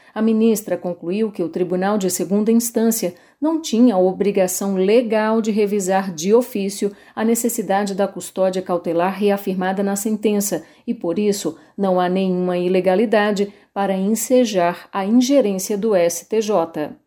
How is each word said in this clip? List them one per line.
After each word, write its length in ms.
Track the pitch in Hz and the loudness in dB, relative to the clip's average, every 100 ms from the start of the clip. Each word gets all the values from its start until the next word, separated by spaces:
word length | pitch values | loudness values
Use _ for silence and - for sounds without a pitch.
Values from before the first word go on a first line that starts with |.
| _ | _
a 80 | 220 | -2
ministra 560 | 220 220 226 208 208 180 | 0 2 2 2 -2 -4
concluiu 540 | 185 175 165 196 220 | -4 -6 -4 -2 -2
que 100 | 214 | -4
o 80 | 165 | -4
Tribunal 480 | 165 175 180 190 214 | -2 -2 0 0 0
de 140 | 185 | 0
Segunda 400 | 180 170 202 214 | -2 -2 0 2
Instância 640 | 226 233 233 226 220 180 170 _ _ | 2 2 0 0 0 -4 -8 _ _
não 220 | 302 320 | -2 -2
tinha 320 | 320 226 254 | 0 4 4
a 40 | 190 | 6
obrigação 760 | 185 185 202 196 180 - 196 | 2 2 0 2 0 0 -2
legal 640 | 190 190 226 233 214 214 226 | 0 2 2 2 0 2 0
de 120 | 220 | 0
revisar 600 | 214 208 208 185 190 196 | 0 0 0 0 0 -2
de 220 | 160 175 | -4 2
ofício 560 | 233 247 202 196 196 202 - - | 2 2 -4 -6 -4 -6 -6 -14
a 100 | - | -4
necessidade 720 | 220 233 233 - 185 190 208 | 0 0 -2 -2 -2 -2 0
da 140 | 190 196 | -2 -2
custódia 520 | 180 - - 190 185 | -4 -8 -2 0 0
cautelar 560 | 185 175 175 170 180 190 | -2 -4 -2 0 0 0
reafirmada 680 | 202 196 202 185 185 190 | 0 0 -2 -4 -2 -2
na 100 | 202 | -2
sentença 680 | 196 220 214 220 208 202 160 - - | -2 -2 -2 0 0 -2 -4 -8 -12
e, 80 | - | -10
por 240 | 233 254 214 | -6 -4 0
isso, 400 | 208 202 160 - - - | 0 0 -4 -8 -12 -4
não 220 | 196 180 | 0 2
há 80 | 180 | 2
nenhuma 500 | 185 190 180 180 180 | 0 0 0 0 0
ilegalidade 960 | 180 185 185 190 226 214 208 208 202 - _ | 0 2 2 2 4 2 2 0 -2 -6 _
para 240 | - 196 190 | -4 -2 -2
ensejar 920 | 190 226 - 254 240 196 175 175 - | 0 -2 2 2 2 2 0 -2 -8
a 140 | 196 196 | -6 2
ingerência 720 | 240 247 285 208 190 185 208 | 2 4 4 2 0 -4 -2
do 160 | 226 | 0
S 340 | 190 170 - - | 2 2 -2 -4
T 120 | 220 | -2
J. 500 | 208 196 165 160 151 - | 0 0 0 -4 -8 -10